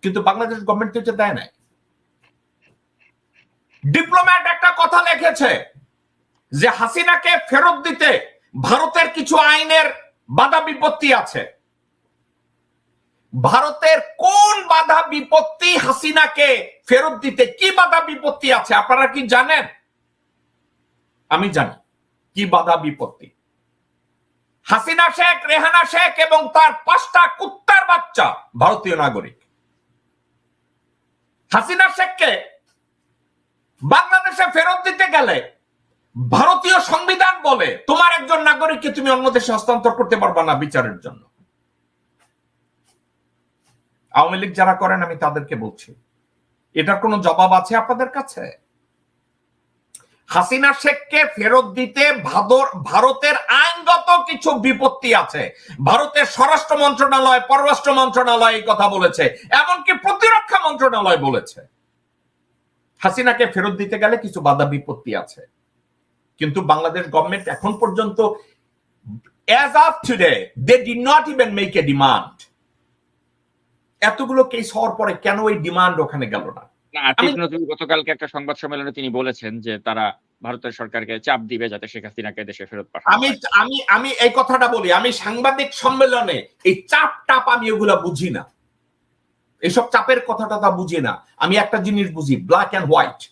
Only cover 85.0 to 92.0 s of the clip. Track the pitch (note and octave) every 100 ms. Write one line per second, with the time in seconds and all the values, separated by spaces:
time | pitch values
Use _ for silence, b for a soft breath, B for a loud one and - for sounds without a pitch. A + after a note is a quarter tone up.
85 | A#3+ A#3+ G#3 A#3 B3+ C4+ C#4 - C4 C4
86 | C4 B3 G#3 C#3+ - _ F#3 F#3+ - D4+
87 | D4+ - - C4 B3+ C4+ A3+ G#3+ G#3 F3+
88 | E3+ D3 F3+ G#2+ - _ _ _ _ _
89 | _ _ _ _ _ _ E3+ F#3 A#3 A3+
90 | A3 B3+ A#3+ G#3 A3 G#3+ G3+ F3+ F3+ E3
91 | B2+ G2 b b D#3+ G3+ G3+ G#3+ F#3 G3+